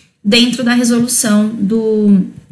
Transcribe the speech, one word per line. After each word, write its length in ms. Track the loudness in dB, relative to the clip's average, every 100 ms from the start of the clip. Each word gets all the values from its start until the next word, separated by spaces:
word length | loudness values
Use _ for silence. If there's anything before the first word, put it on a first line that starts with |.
| _ _
dentro 380 | 0 2 2 -2
da 100 | -2
resolução 760 | 0 0 0 0 -2 0 0 0
do, 760 | -2 -2 -2 0 0 2 2 0 -10 -20